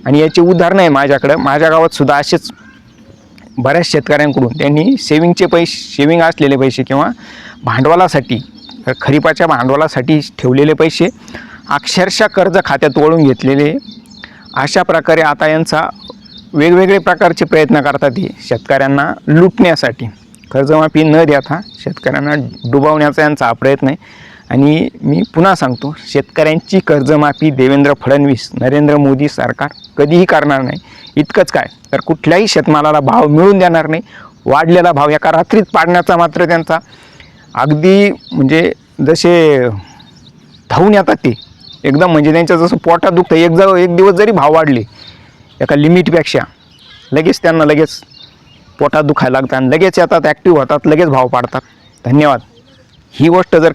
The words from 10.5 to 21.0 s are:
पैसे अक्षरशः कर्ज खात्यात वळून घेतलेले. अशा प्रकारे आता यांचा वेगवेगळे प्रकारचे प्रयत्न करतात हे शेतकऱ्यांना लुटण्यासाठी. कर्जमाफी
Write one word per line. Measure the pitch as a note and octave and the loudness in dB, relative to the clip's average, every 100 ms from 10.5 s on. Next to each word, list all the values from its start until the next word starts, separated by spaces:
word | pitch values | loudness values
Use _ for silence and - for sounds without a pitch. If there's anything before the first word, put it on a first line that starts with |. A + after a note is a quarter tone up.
| C3 D3 | 2 2
पैसे | D#3 D#3+ - F3 - - - - - - | 2 -2 0 -4 -4 -20 -20 -20 -20 -8
अक्षरशः | C#3+ - - F#3 - G#3+ | -8 -4 -4 -2 -2 -2
कर्ज | - F#3 F3+ - | 0 0 0 -2
खात्यात | C#3 D3+ D3+ | -2 0 2
वळून | D3+ E3 | 2 2
घेतलेले. | D3 A#2+ C3 C#3 D3 C4+ - - - - - - - | 2 0 0 0 0 -2 -10 -20 -20 -20 -20 -20 -12
अशा | - C#3+ G3 | -6 -2 -2
प्रकारे | F3+ E3 D#3 D#3+ | 0 -2 0 0
आता | D#3 D3 D#3 | 0 0 -2
यांचा | D#3 D#3+ D3+ - - - - - - - | -2 -2 -4 -4 -10 -20 -20 -20 -20 -8
वेगवेगळे | D#3 D#3+ F3 F#3 G3 | 0 2 4 4 2
प्रकारचे | F3+ F3 F3+ F3 F3 | 0 0 0 0 0
प्रयत्न | D#3+ D3 D3+ | 0 2 0
करतात | C#3+ C#3 C#3+ B2 | 0 -2 -2 -2
हे | F#3 - - | -8 -10 -8
शेतकऱ्यांना | A#2 - C#3 C3+ C#3 D3 - - | -8 -2 -2 0 -2 -2 -6 -2
लुटण्यासाठी. | D#3 F#3 G3+ F3 D#3+ B2+ A2+ A2+ - _ - - | 2 2 2 0 2 -4 -6 -14 -14 _ -20 -8
कर्जमाफी | C3 C#3 D#3 D#3 D3+ | -4 0 0 0 0